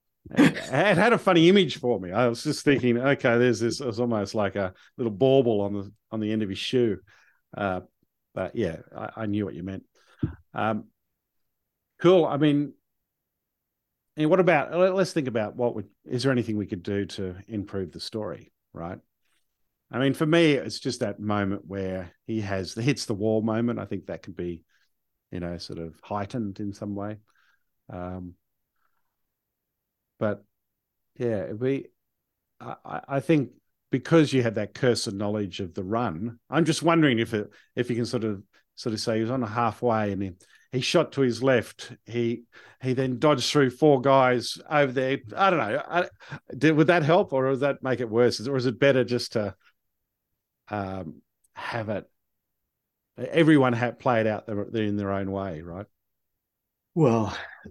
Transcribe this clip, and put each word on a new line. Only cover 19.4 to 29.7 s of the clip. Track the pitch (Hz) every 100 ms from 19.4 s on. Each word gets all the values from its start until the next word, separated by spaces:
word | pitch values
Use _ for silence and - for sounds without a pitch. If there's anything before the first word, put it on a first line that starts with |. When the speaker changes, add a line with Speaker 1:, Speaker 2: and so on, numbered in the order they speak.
| _ _ _ _ _
Speaker 1:
I | 120
mean, | 135
for | 135 156
me, | 170 160
it's | 139 107 -
just | 135 -
that | 107 101
moment | 104 104 98 98 -
where | 98 95 92 90 - -
he | 110
has | 101 95 90
the | 113
hits | 123 135 -
the |
wall | 98 110 110
moment. | 110 110 120 110
I | 98
think | 98 -
that | 82
could | - 92
be, | 87 82 _ _ _ _ _ _ _
you | 90
know, | 87 87
sort | - 85
of | 82 -
heightened | - 104 98 127 104 98
in | 104
some | 98 104
way. | 101 104 104 _ _ _ _ _ _ -
Um, | 90 90 92 90 85 _ _ _ _ _ _ _ _ _ _ _ _ _